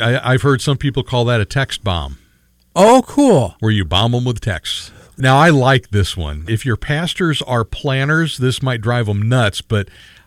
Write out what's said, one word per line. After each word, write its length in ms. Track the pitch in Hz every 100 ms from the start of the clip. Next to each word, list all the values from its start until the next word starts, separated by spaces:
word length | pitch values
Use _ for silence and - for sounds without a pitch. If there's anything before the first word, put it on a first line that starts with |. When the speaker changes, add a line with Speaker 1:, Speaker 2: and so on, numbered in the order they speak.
Speaker 1:
I, 320 | 113 127 120
I've 100 | 131
heard 200 | 143 135
some 160 | - 139
people 240 | 139 135
call 220 | - 127 120
that 140 | 120
a 40 |
text 400 | 101 139 131 -
bomb. 340 | 101 87 69 69 _ _ _ _ _
Speaker 2:
Oh, 280 | 170 214 254 -
cool. 480 | - 277 165 95 -
Speaker 1:
Where 120 | 110
you 120 | 104
bomb 300 | 82 92 120
'em 100 | 120
with 160 | 123 110
texts. 500 | 113 85 - - - - - -
Now, 180 | 135 135
I 140 | 170
like 400 | 143 127 135 -
this 260 | 101 95 95
one. 300 | 76 73 85
If 160 | 110
your 140 | 127 107
pastors 640 | - 147 170 - 170 143
are 220 | - 120
planners, 720 | 110 - 143 131 139 160 160 -
this 240 | 127 123
might 180 | 131 120
drive 280 | 107 120 107
'em 180 | 101 110
nuts, 320 | 127 107 -
but 280 | - 107 98 - - -